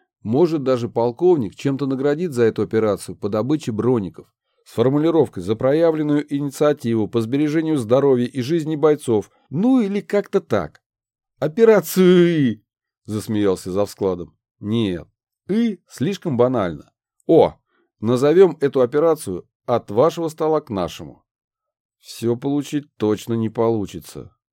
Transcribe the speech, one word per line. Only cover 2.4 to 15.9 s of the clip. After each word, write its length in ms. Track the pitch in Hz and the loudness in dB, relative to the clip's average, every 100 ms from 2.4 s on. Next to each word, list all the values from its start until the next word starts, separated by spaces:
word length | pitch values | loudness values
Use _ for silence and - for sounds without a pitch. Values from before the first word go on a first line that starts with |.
эту 180 | 113 110 | 2 2
операцию 520 | 98 110 110 95 - 87 | -2 0 0 -2 -6 -10
по 140 | 104 | -6
добыче 420 | 107 123 151 127 | -4 -2 -2 -4
броников, 600 | 107 117 123 90 - - _ _ _ _ | -4 0 0 -2 -10 -20 _ _ _ _
с 80 | |
формулировкой 680 | - 123 143 156 165 123 - | 0 2 2 2 2 0 -2
за 120 | 90 110 | -4 -2
проявленную 720 | 131 151 165 156 151 147 147 | 0 2 2 2 0 0 0
инициативу 720 | 143 143 - 151 143 117 113 101 | -4 -4 0 0 0 0 -2 0
по 140 | 117 | -2
сбережению 560 | 113 139 151 156 160 151 | -2 0 0 0 0 -2
здоровья 480 | 107 127 139 127 120 | 2 2 4 2 0
и 160 | 135 | -4
жизни 340 | 120 170 151 156 | -2 -2 -2 0
бойцов, 540 | 151 151 - 107 - _ - | 2 2 0 -2 -2 _ -10
ну 320 | 135 233 262 | -2 2 2
или 200 | 196 202 | 2 -4
как-то 400 | 180 202 196 196 | -4 -4 -2 -4
так. 400 | - 104 76 _ _ _ _ _ _ - | -2 -4 -4 _ _ _ _ _ _ -8
«Операцию 880 | 151 156 226 208 175 185 180 180 170 | -6 2 4 4 2 2 4 6 4
И!» 360 | 165 131 104 _ _ _ _ - | 2 0 -2 _ _ _ _ -8
засмеялся 640 | 107 107 104 101 92 92 | -8 -4 0 0 0 -2
завскладом. 680 | 92 101 - 98 87 78 _ _ _ | -4 -4 -2 -4 -4 -8 _ _ _
Нет, 480 | 104 113 104 87 76 _ _ _ - | -6 -2 -2 -4 -10 _ _ _ -6
И 300 | 208 233 190 | -2 -2 -4
слишком 500 | _ | _